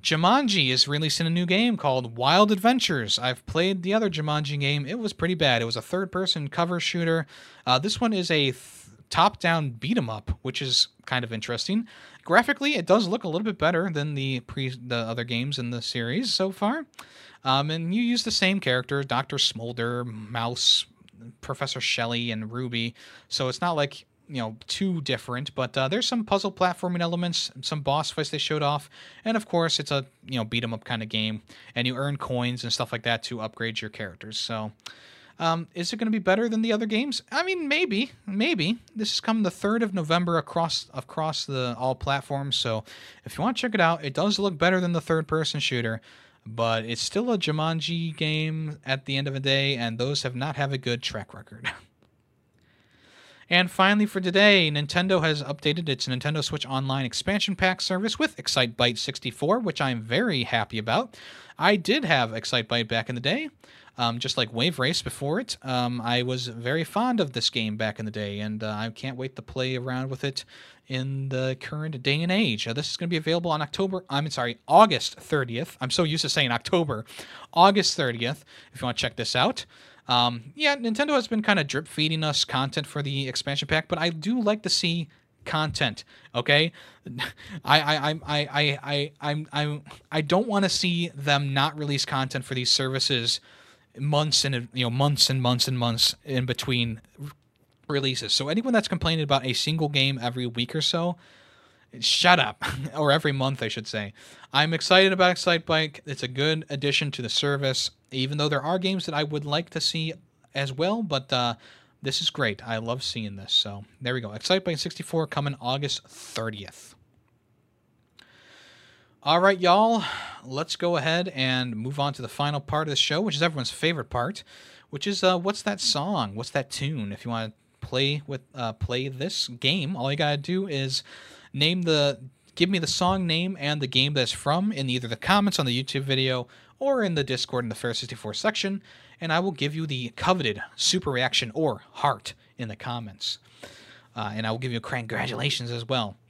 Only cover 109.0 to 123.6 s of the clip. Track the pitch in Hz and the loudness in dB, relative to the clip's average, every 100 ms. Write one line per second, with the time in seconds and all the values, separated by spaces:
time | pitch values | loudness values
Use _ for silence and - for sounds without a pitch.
109 | 170 147 151 151 147 147 170 165 - 165 | -2 -2 -2 -4 -2 -4 -2 -2 -2 -2
110 | 160 - _ _ _ 135 139 131 170 220 | -4 -6 _ _ _ -4 -4 0 0 0
111 | 202 139 135 131 120 113 - - _ _ | -2 -4 0 0 0 -2 -12 -20 _ _
112 | 135 - 170 - 120 98 113 113 113 131 | -4 -2 -2 0 -2 -2 -4 -4 -4 -6
113 | - 120 107 98 95 - 104 101 107 _ | -4 -6 -8 -10 -2 0 0 -6 -14 _
114 | 123 127 113 123 - 185 185 156 175 - | -4 -4 -4 -8 2 2 2 -4 -6 -8
115 | 160 165 156 - 143 139 120 135 143 - | -4 -2 0 -2 -2 -4 -4 -2 -2 -6
116 | - - - - 113 101 98 - - - | -8 -20 -10 -6 -6 -6 -14 -18 -20 -20
117 | _ _ _ _ _ _ _ _ _ _ | _ _ _ _ _ _ _ _ _ _
118 | _ _ - - - - - - - _ | _ _ -20 -20 -20 -20 -20 -20 -20 _
119 | _ _ 143 165 190 190 180 185 226 226 | _ _ 2 6 6 6 6 8 6 4
120 | - - - - 123 131 143 - 175 170 | 0 -8 -10 -14 -8 -6 -4 -2 0 2
121 | 147 170 180 135 131 127 123 110 120 143 | 2 0 -2 -2 0 0 -2 -4 -6 -2
122 | 143 139 120 - 147 143 143 151 156 139 | -2 -2 -10 -2 -2 -2 -2 -2 0 0
123 | - 151 214 143 170 156 | 2 2 0 2 0 0